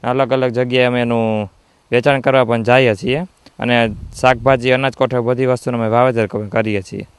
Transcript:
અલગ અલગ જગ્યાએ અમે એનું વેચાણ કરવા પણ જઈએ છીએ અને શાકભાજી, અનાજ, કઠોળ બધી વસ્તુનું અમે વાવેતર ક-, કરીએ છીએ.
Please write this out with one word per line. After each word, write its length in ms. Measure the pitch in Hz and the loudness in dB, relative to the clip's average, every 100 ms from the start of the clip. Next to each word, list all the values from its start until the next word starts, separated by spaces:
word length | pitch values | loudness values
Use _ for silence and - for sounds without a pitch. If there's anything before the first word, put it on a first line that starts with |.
અલગ 300 | 120 131 131 | -2 -2 0
અલગ 180 | 131 127 | 0 0
જગ્યાએ 340 | 120 123 127 | -2 0 2
અમે 160 | 123 123 | 2 0
એનું 520 | 120 117 113 107 101 _ _ _ _ | 0 0 0 -2 -4 _ _ _ _
વેચાણ 280 | 120 135 135 | 0 2 0
કરવા 240 | 131 131 | 2 2
પણ 180 | 117 117 | 2 0
જઈએ 320 | 110 123 127 | 4 4 4
છીએ 300 | 101 - 139 180 _ _ - | 0 -2 -4 -6 _ _ -8
અને 320 | 120 120 113 - - - | -2 0 0 -4 -14 0
શાકભાજી, 500 | 127 123 120 131 123 | 2 2 2 0 2
અનાજ, 220 | 127 135 - | 0 0 -2
કઠોળ 220 | 127 123 | -2 0
બધી 260 | 117 123 131 | -2 0 0
વસ્તુનું 340 | 123 - 120 | -2 -2 -4
અમે 80 | 113 | 0
વાવેતર 380 | 117 127 117 104 | 2 2 2 -2
ક-, 220 | 107 107 | -4 -4
કરીએ 340 | 113 110 101 | -4 -2 -4
છીએ. 240 | 92 101 113 | -6 -14 -14